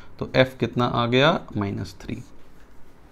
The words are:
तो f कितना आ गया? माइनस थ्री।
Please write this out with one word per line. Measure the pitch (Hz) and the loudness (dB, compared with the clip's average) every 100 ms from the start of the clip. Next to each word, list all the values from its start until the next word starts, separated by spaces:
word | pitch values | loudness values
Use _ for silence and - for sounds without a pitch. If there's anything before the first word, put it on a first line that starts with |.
| - - | -14 -8
तो | - 135 | 0 4
f | 131 - | 4 4
कितना | 117 - 120 | -2 2 0
आ | 120 120 | 2 2
गया? | 127 147 180 - 107 | 6 6 4 -2 -4
माइनस | 101 107 98 - | -2 -4 -8 -10
थ्री। | - 110 - - - - - - - - - | -10 -10 -10 -16 -16 -18 -18 -14 -14 -16 -20